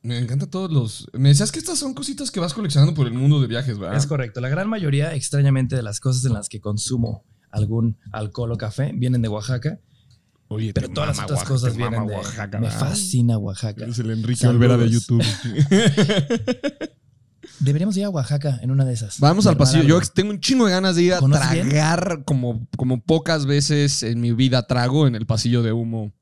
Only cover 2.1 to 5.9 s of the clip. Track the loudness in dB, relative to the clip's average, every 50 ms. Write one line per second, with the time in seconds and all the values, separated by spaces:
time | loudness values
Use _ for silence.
2.1 | -8 -8 -8 -8 -6 -4 -6 -4 -4 -4 -4 0 4 4 4 4 4 0 -2 -2
3.1 | -2 0 2 4 4 4 2 0 -2 -4 -4 -4 -4 -6 -6 -4 -2 -2 -2 -2
4.1 | -2 -4 -4 -6 -8 -6 -4 -4 -4 -2 -2 -4 -4 -4 -2 -2 0 0 -2 -2
5.1 | -4 -6 -6 -4 0 2 2 4 4 2 0 -2 -2 -4 -4 -6